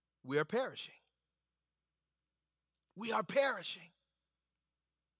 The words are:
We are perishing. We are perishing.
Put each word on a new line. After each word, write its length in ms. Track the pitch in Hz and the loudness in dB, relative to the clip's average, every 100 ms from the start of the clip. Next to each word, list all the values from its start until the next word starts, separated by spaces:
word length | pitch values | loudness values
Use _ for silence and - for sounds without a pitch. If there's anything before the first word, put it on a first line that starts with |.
| _ _ | _ _
We 160 | 127 143 | 0 0
are 60 | 156 | 2
perishing. 480 | 233 254 - - - _ _ _ _ _ _ _ _ _ _ _ _ _ _ _ _ _ _ _ 175 | 0 -2 -6 -16 -18 _ _ _ _ _ _ _ _ _ _ _ _ _ _ _ _ _ _ _ -12
We 160 | 226 | -2
are 120 | 220 | 0
perishing. 680 | 190 277 269 220 165 - 170 _ _ _ _ _ _ _ _ _ _ _ _ | 2 4 4 0 -6 -10 -14 _ _ _ _ _ _ _ _ _ _ _ _